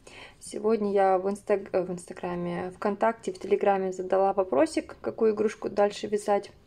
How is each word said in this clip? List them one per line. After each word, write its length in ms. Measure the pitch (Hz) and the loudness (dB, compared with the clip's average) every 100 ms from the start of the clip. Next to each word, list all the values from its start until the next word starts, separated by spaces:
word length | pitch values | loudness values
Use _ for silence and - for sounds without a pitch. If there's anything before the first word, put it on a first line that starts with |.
| - - - - | -16 -20 -20 -20
Сегодня 540 | - 220 208 226 202 | -14 -4 0 0 2
я 260 | 196 190 185 | 2 4 4
в 100 | 190 | 0
инстаг-, 400 | 208 - 202 208 | -4 -2 -2 0
э, 100 | 190 | -2
в 80 | 175 | -2
Инстаграме, 800 | 175 - - 180 175 175 175 180 180 | -6 -10 -10 -8 -6 -4 -6 -8 -4
ВКонтакте, 560 | 214 202 220 233 - | -4 0 0 0 -6
в 60 | 185 | -8
Телеграме 540 | - 196 202 196 190 | 0 2 4 2 0
задала 400 | 185 185 190 196 | -4 0 2 4
вопросик, 640 | 196 190 254 311 320 - - | 2 2 2 2 0 -6 -8
какую 340 | - 214 220 | -8 0 2
игрушку 340 | 214 214 - - | 2 0 -2 -4
дальше 380 | 202 202 202 214 | 0 0 0 -4
вязать. 440 | 208 208 202 202 - | -2 0 0 -2 -12